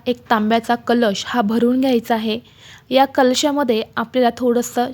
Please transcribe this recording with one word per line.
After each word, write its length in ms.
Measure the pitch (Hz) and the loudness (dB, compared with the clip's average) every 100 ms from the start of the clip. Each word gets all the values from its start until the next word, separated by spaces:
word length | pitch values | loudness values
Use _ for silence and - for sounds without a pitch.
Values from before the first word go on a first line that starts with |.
| - | -6
एक 100 | 247 - | -6 -2
तांब्याचा 440 | 226 214 233 226 | 0 2 0 0
कलश 500 | 240 - 240 226 196 - | -2 0 0 0 -2 -4
हा 140 | 247 | -2
भरून 400 | 214 226 240 254 | 0 0 2 2
घ्यायचा 340 | 262 240 233 | 0 0 0
आहे. 240 | 226 220 220 - - - - - | -2 -2 -6 -10 -20 -20 -20 -2
या 140 | 262 | 2
कलशामध्ये 760 | 269 285 254 254 302 285 254 220 - - | 2 2 2 2 0 0 0 -2 -4 -6
आपल्याला 340 | 226 254 240 240 | -4 0 0 0
थोडंसं 500 | 247 240 240 247 247 | 0 0 -2 -4 -6